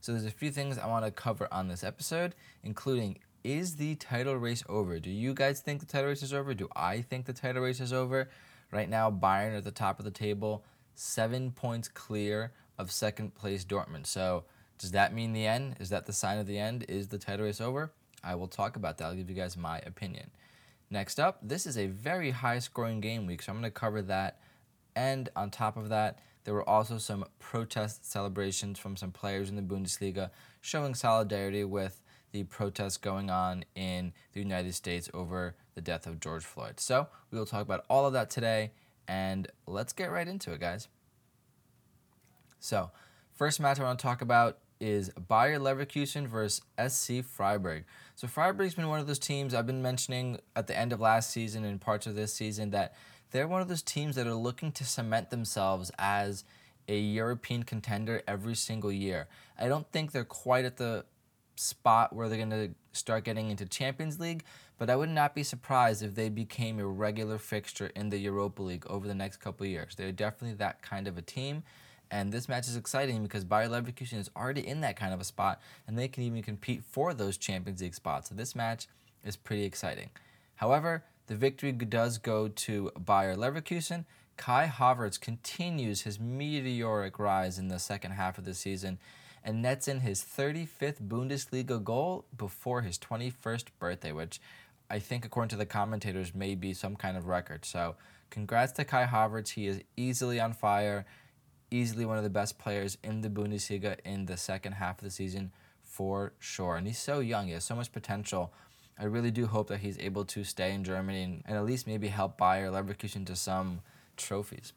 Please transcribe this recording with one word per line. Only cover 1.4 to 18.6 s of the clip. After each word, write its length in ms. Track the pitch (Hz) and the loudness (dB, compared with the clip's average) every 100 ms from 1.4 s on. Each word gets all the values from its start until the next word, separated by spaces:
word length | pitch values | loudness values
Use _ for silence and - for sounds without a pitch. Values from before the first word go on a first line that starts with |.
| - | -2
on 160 | 92 92 | -2 -2
this 160 | 90 | -4
episode, 500 | 95 - - 165 175 - - - | -6 -6 -2 0 -2 -4 -16 -12
including, 560 | 110 104 135 127 104 92 _ _ | -8 -4 0 0 0 -4 _ _
is 320 | 120 147 180 151 | -2 -2 -2 -2
the 180 | 151 | -2
title 440 | 151 - 120 131 131 | -4 -2 0 0 0
race 260 | 117 117 - | 0 -2 -2
over? 320 | 107 92 82 | 0 0 -2
Do 120 | 87 | -4
you 240 | 101 127 135 | -2 0 4
guys 260 | 135 139 | 4 2
think 180 | - 143 | -4 -6
the 60 | - | -2
title 240 | 139 139 | 0 0
race 140 | 139 | 0
is 100 | 139 | -2
over? 220 | 139 139 104 | -2 -2 -2
Do 140 | 95 - | -4 -2
I 260 | 85 107 | 0 0
think 260 | 120 127 123 | -4 -6 -6
the 60 | |
title 280 | 123 131 127 | -4 -2 0
race 180 | 127 127 | 0 0
is 140 | 123 | 0
over? 380 | 127 127 131 131 - - - - | 0 2 2 0 -6 -20 -20 -6
Right 180 | 104 92 | -2 2
now, 220 | 110 110 | 4 4
Bayern 420 | 98 95 98 110 | 6 6 6 4
are 40 | 104 | -2
at 60 | |
the 60 | 101 | -4
top 300 | - 101 98 | -2 0 0
of 60 | 104 | -4
the 60 | |
table, 540 | - 107 101 107 104 - - _ - | -2 -2 0 0 -2 -6 -20 _ -10
seven 560 | - - 113 127 127 | -4 2 2 2 -2
points 360 | 127 123 117 - | -2 -2 -2 -6
clear 640 | - - 107 104 107 117 - - - | -10 -4 -2 0 0 -2 -8 -14 -8
of 120 | 95 | -6
second 440 | - 107 - 107 - | 0 0 0 -6 -4
place 280 | 104 98 | -4 -2
Dortmund. 440 | 92 98 - 78 71 | 0 -2 -2 -6 -4
So 380 | 95 92 87 - - - - | 0 2 0 -2 -16 -20 -10
does 100 | 95 | 0
that 220 | 98 98 | 4 4
mean 180 | 110 113 | 4 -2
the 140 | 110 107 | 0 2
end? 300 | 120 139 120 | 2 -2 -6
Is 100 | 92 | -2
that 180 | 98 - | -2 -2
the 40 | |
sign 280 | 101 98 104 | -2 0 0
of 80 | 101 | -2
the 100 | 101 | -2
end? 260 | 107 123 - | -2 -2 -4
Is 180 | 98 98 | -4 -4
the 120 | 104 | -6
title 260 | - 101 107 | -4 -2 -2
race 160 | 104 | -2
over? 320 | 117 139 156 - _ - | -2 -2 -4 -8 _ -10
I 100 | 87 | -6
will 140 | 90 90 | -4 -4
talk 280 | - | -2